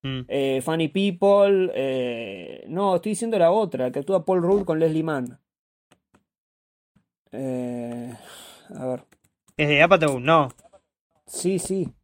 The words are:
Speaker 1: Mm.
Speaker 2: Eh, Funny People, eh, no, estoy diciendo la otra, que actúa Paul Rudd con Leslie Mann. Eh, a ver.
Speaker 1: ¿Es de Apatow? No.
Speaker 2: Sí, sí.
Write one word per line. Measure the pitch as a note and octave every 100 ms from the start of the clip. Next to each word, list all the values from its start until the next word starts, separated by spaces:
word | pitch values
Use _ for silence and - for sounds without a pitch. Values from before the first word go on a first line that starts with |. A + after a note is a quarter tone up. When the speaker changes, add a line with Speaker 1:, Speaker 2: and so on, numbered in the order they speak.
Speaker 1:
Mm. | C3+ C3 B2
Speaker 2:
Eh, | C3 C3+ C3+
Funny | - D#3+ D#3+
People, | G3 G3+ F3+ G3+ G3+ G3+ G3 F#3 -
eh, | C3+ C3 B2 A#2 A2+ F#2+ E2+ - -
no, | E3 G3+ F3+
estoy | G#3+
diciendo | G3+ A3+ G#3+
la | E3
otra, | G#3 G3+ B2+ B2+
que | C3
actúa | C#3+ F#3+ E3
Paul | F#3
Rudd | E3+ G3+ F#3+
con | D#3+
Leslie | D#3+ D#3
Mann. | D#3+ C#3+ B2 - _ _ _ _ _ _ _ _ _ _ _ _ _ _ _ _ _ _ _
Eh, | A2+ C3+ B2+ B2 A#2+ A#2+ A#2+ A#2+ A#2 - - - - - -
a | B2+
ver. | B2+ _ _ _ _ _ -
Speaker 1:
¿Es | D3
de | C#3+
Apatow? | E3+ F#3+ D#3 C3
No. | B2+ E3 C3+ - _ - _ _ _ _ _
Speaker 2:
Sí, | - F3+ F#3+
sí. | - F#3+ D3 -